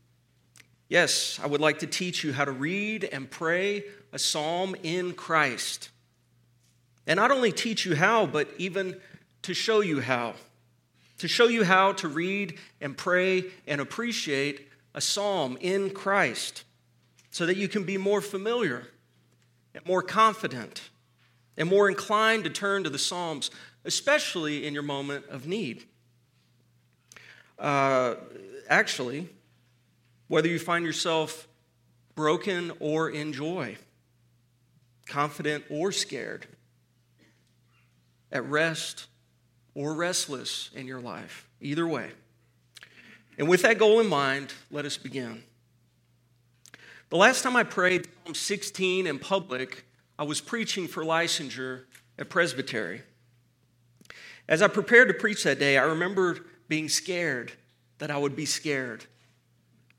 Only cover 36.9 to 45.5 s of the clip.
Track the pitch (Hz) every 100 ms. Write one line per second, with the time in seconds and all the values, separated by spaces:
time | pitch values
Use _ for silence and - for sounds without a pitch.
36.9 | _ _ _ _ _ _ _ _ _ _
37.9 | _ _ _ _ - 127 151 165 160 -
38.9 | - - _ _ _ _ _ _ 143 147
39.9 | 156 175 180 - 131 123 - - 131 127
40.9 | 127 120 87 98 - - _ 139 151 170
41.9 | 135 82 - _ _ _ _ _ - -
42.9 | - - - _ - 147 180 214 214 214
43.9 | 226 214 143 139 135 135 - - 147 143
44.9 | - 131 131 120 113 -